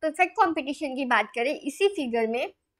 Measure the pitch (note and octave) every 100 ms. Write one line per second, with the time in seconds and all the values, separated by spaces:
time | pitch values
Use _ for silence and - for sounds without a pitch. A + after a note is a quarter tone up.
0 | D#4 D#4 F4+ - F#4 D#4+ C4+ C#4+ D4 C4
1 | C4 A3+ A3 A#3+ B3 D4 D4+ - G4 G4
2 | B3+ A#3 A3+ A#3 F#4 - _ _